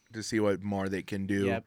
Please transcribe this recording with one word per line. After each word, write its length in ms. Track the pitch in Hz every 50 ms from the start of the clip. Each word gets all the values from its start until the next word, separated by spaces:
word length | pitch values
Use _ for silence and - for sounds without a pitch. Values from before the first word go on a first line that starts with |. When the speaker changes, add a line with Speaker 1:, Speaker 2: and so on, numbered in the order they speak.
| _ - 113
Speaker 1:
to 80 | 110
see 180 | 101 - 117 110
what 240 | 104 101 98 90 98
more 260 | 104 101 98 95 95
they 120 | 95 92 -
can 240 | - 104 98 98
do. 180 | 95 101 98 98
Speaker 2:
Yep. 200 | 98 101 113 -